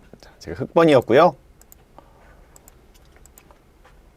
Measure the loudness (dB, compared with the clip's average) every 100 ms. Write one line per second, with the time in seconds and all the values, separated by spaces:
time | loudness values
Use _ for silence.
0 | _ -20 -20 _ -18 -14 -8 -2 2 0
1 | 0 0 0 -2 _ _ _ _ _ _
2 | -20 _ _ _ _ _ _ _ _ _
3 | _ _ _ _ _ _ _ _ _ _
4 | _